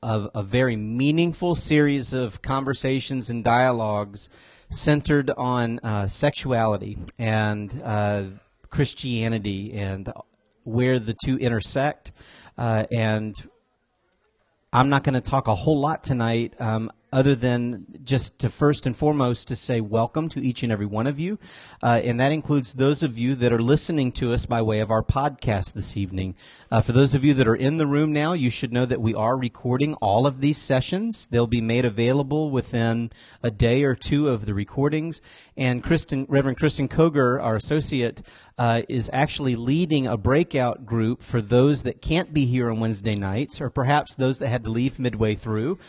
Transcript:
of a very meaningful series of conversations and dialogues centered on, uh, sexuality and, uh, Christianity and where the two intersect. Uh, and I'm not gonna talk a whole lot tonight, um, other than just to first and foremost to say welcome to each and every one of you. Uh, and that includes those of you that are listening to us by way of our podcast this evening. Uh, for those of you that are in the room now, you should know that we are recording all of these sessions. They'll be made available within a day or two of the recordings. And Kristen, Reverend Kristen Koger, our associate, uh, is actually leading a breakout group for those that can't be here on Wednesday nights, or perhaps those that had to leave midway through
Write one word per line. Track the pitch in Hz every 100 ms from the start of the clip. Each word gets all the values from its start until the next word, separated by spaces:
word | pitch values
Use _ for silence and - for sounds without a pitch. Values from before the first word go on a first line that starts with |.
of | 113 107 104
a | 113
very | 98 123 131 107
meaningful | 107 117 143 160 175 156 175 160
series | - 151 147 143 123
of | 131 120 -
conversations | - 135 139 131 135 131 - 131 113
and | 117
dialogues | 113 120 127 120 110 104 104 101 - - - - _
centered | - - 147 - 147 135
on, | 135 127 123 117 120
uh, | 113 104 98
sexuality | - 143 - 135 117 110 90 101 104 - -
and, | 113 107 107 104 104 127
uh, | 117 104 104 104 95 98 _ _ -
Christianity | - 135 - 127 117 113 113 101 95 104
and | 104 98 95 95 - - _ _ _
where | - 113 127 127
the | 107 110
two | - 131
intersect. | 123 117 - 135 143 - - - - - - -
Uh, | 117 110 110
and | 117 110 107 107 98 - _ _ _ _ _ _ _ _ _ _ _ _
I'm | 120 135
not | 139
gonna | 143 127
talk | - 135 120
a | 101
whole | 151 151
lot | 143 156
tonight, | - 127 113 117 117 -
um, | 113 110 113 - _
other | 135 135 127
than | 123 120 120 117 - -
just | 131 131 - -
to | 127
first | - 147 147
and | 135
foremost | 113 151 147 123 117 -
to | 120
say | - 117
welcome | 104 110 117 156 160
to | 139
each | 127 117
and | 120
every | 104
one | 101 107 127
of | 143
you. | 175 208 - - - -
Uh, | 120 117
and | 123 120
that | 135
includes | 156 - 143 123
those | 127 135 147
of | 156 113
you | 120 135
that | 120
are | 117
listening | 117 151 - 156 127
to | - 123
us | 120
by | - 117
way | 110 107
of | 107
our | 113
podcast | - 135 147 135 - 101 90
this | 104 95 -
evening. | 95 95 92 90 - - -
Uh, | 113
for | -
those | 120 139
of | 135
you | 143
that | 131 120
are |
in | 113 131 160
the | 147
room | 143 156
now, | 147 156
you | 180 123
should | - 120
know | 123
that | 123 117
we | 113
are | 104 110 131
recording | 123 - 123 127 147
all | 151 107 104 139
of | 131
these | 143 147
sessions. | - 135 - 185 226 208 -
They'll | 120 117
be | 120
made | 113 120 123
available | 107 117 139 135 151 156
within | 131 - 120 117 113 117 - - -
a | 120
day | 104 120 127
or | 139
two | 120 - 143 147
of | 117
the | 101
recordings. | 101 101 - 143 156 165 151 - - - -
And | 127 123
Kristen, | - 135 - 135 139
Reverend | 139 135 123
Kristen | 151 - 135
Koger, | - 165 147 127 131
our | 117 110
associate, | - 151 139 135 117 - - - - -
uh, | 117 117 -
is | 123 110
actually | 127 147 - 135
leading | 117 120 151 175 151 127
a | 110
breakout | 120 143 170 139 123 -
group | 113 113 110 120
for | - 123
those | 104 120 139 143
that | 123 -
can't | - 160 -
be | 151 127
here | 127 120
on | 110
Wednesday | 113 101 107
nights, | 104 98 101 143 -
or | 123
perhaps | - 131 147 - -
those | 131 131
that | 135
had | 123
to | 110
leave | 113 131 -
midway | 123 110 110
through | 107 113 107 127 190